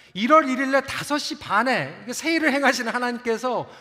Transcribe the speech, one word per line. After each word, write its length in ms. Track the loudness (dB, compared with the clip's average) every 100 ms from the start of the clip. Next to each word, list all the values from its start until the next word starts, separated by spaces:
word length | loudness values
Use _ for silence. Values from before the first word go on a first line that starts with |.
| -14
일월 360 | -4 4 6 4
일일 220 | 0 2
날 120 | 2
다섯 340 | 0 -6 -4 -4
시 220 | -4 -8
반에 580 | 0 2 2 0 -2 -8
이게 100 | -10
세일을 400 | -6 -2 0 2
행하시는 400 | 2 2 0 -2
하나님께서 760 | -2 -2 -2 -4 -2 -2 -4 -6 -12